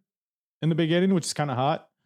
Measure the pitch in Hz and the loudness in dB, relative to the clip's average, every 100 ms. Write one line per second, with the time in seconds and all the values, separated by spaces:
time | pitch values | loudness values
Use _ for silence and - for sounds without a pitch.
0 | _ _ _ _ _ - 156 160 160 175 | _ _ _ _ _ -6 -2 0 2 2
1 | 190 185 - - 143 120 139 160 - _ | 2 2 -2 -4 -2 0 -2 -2 -8 _